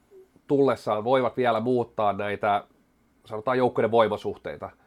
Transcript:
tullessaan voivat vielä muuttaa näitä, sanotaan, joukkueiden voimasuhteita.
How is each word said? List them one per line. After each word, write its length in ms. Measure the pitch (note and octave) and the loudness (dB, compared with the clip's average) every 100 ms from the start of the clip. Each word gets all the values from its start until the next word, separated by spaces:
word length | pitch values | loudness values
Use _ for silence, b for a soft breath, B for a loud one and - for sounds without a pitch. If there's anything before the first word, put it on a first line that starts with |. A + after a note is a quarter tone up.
| _ - - _ - | _ -20 -20 _ -2
tullessaan 580 | C#3+ C3+ A2+ A#2+ G#2+ | 2 2 0 -2 -2
voivat 320 | A2+ C3 A#2+ - | 0 0 0 0
vielä 240 | B2 A2 | 0 0
muuttaa 520 | A#2+ B2 A#2 - G#2 | 0 -2 -2 -2 -2
näitä, 520 | G2 G#2 G2+ G#2+ G2+ - _ _ _ _ _ | -2 -4 -2 0 0 -4 _ _ _ _ _
sanotaan, 340 | - G#2+ B2+ B2+ | -14 -8 -2 0
joukkueiden 320 | B2 B2 A2 | 0 0 2
voimasuhteita. 800 | A#2 G#2+ G#2 G#2 - E2+ D2+ F#2+ - | 4 4 0 -6 -10 -12 -12 -14 -16